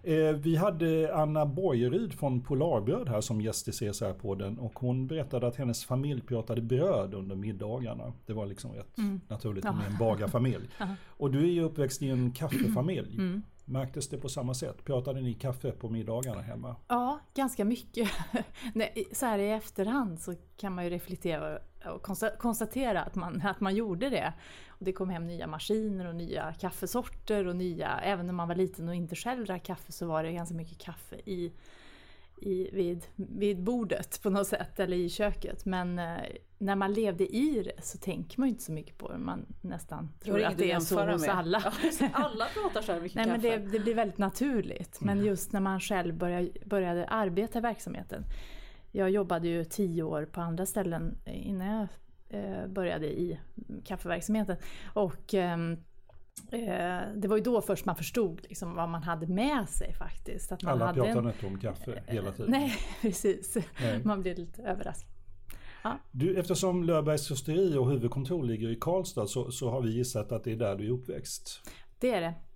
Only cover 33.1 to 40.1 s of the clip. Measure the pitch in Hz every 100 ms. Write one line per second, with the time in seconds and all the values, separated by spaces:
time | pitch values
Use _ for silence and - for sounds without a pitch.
33.1 | - 190 196 202 190 185 247 208 170 170
34.1 | - 208 196 196 - 175 - 180 180 175
35.1 | - 208 - - - - 185 180 180 170
36.1 | 170 - - - - 196 196 196 202 214
37.1 | 175 185 220 302 247 185 - - - 196
38.1 | 170 165 - 262 220 - 156 151 - -
39.1 | - 170 180 - - 180 165 - 156 160